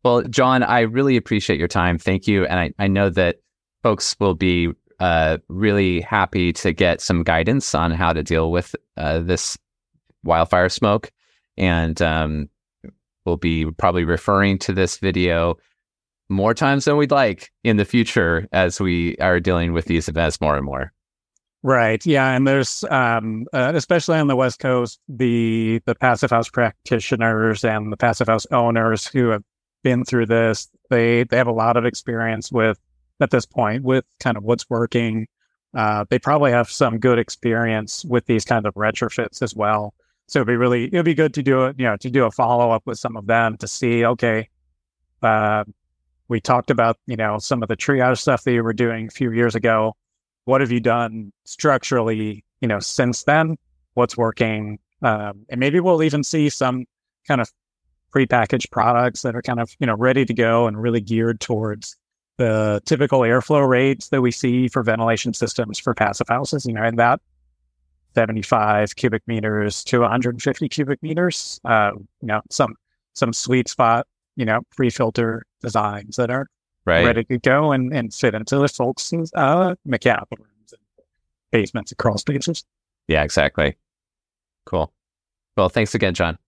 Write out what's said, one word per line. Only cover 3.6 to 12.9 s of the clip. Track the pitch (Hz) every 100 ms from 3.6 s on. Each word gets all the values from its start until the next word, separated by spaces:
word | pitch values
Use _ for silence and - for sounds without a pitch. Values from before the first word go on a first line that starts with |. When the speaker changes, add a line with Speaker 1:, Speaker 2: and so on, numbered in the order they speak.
| _ _
Speaker 1:
folks | 117 107 - -
will | 101
be, | 82 92 87 85 71 _ _
uh, | 90 82 78 80 -
really | 92 107 101 95 87
happy | 82 107 95 98 87
to | - 87
get | 82 90 82
some | - 87
guidance | 82 82 82 135 -
on | 71 85
how | 82 82
to | 80
deal | 73 80 80
with, | 87 - - _ -
uh, | 76 80
this | 85 87 - - _ _ _ _ _ _
wildfire | 78 82 82 90 90
smoke, | - 110 104 - _ _ _ _ -
and, | 92 85 80 80
um, | 82 80 78 76 71 _ _ _ -